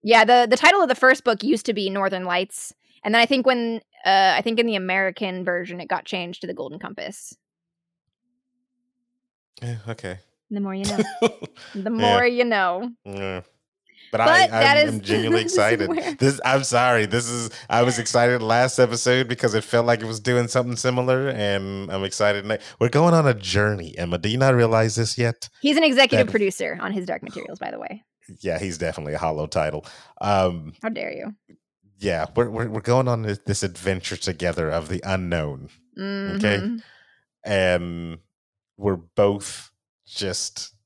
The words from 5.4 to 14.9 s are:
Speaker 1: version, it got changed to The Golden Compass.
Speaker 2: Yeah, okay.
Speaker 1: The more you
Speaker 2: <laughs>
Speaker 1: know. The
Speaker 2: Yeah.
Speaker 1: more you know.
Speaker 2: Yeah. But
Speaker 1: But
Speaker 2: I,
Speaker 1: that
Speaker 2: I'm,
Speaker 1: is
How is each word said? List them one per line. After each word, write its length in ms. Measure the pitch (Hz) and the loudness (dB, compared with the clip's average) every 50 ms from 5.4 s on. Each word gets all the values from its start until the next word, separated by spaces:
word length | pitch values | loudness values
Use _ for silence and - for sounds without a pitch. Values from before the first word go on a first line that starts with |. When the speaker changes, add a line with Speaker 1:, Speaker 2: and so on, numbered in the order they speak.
| 185 | -4
Speaker 1:
version, 380 | 185 175 175 180 185 175 180 | -4 -4 -4 -4 -6 -10 -12
it 80 | 170 - | -6 -4
got 160 | 190 170 - | -6 -6 -4
changed 340 | - - 185 175 175 170 - | -6 -8 -6 -6 -8 -10 -12
to 60 | - | -12
The 60 | 175 - | -12 -10
Golden 260 | - - - 151 - | -10 -10 -12 -10 -12
Compass. 560 | - 160 - - - - 202 - - - - _ _ _ _ _ _ _ _ _ _ _ _ _ _ _ _ _ _ _ _ _ _ _ _ _ _ _ _ _ _ _ _ _ _ _ _ _ _ _ _ _ _ _ _ - | -12 -12 -12 -10 -12 -12 -12 -14 -18 -18 -20 _ _ _ _ _ _ _ _ _ _ _ _ _ _ _ _ _ _ _ _ _ _ _ _ _ _ _ _ _ _ _ _ _ _ _ _ _ _ _ _ _ _ _ _ -12
Speaker 2:
Yeah, 160 | 127 120 117 113 104 113 | -10 -10 -10 -10 -10 -12
okay. 300 | 113 - - 95 90 95 _ _ _ _ _ _ | -14 -10 -10 -12 -12 -12 _ _ _ _ _ _
Speaker 1:
The 80 | 214 202 | -8 -8
more 140 | 202 196 190 | -8 -6 -8
you 100 | 190 196 | -6 -4
Speaker 2:
<laughs> 40 | 202 | -4
Speaker 1:
know. 60 | 202 202 214 - - - | -2 -2 -4 -4 -2 -2
The 280 | 226 226 - - - - _ - - - - | -2 -2 -2 -6 -18 -18 _ -20 -20 -14 -12
Speaker 2:
Yeah. 140 | 202 190 214 | -8 -6 -6
Speaker 1:
more 360 | 233 220 - 240 240 240 247 | -2 0 2 4 4 4 4
you 200 | 240 247 240 247 | 2 2 2 0
know. 460 | 240 226 202 190 180 175 185 - 247 233 _ _ | 2 2 0 0 0 -2 -4 -6 -8 -12 _ _
Speaker 2:
Yeah. 380 | 101 98 98 98 - 92 92 90 _ _ _ _ _ _ _ _ _ _ - - - | -12 -10 -8 -6 -6 -6 -8 -10 _ _ _ _ _ _ _ _ _ _ -20 -18 -6
But 80 | - - | -2 2
Speaker 1:
But 100 | 226 311 | 4 6
Speaker 2:
I, 180 | 330 359 381 | 6 6 6
Speaker 1:
that 300 | - - 226 - 277 285 | 4 4 2 4 4 6
Speaker 2:
I'm, 100 | 294 302 | 4 4
Speaker 1:
is 60 | 302 | 2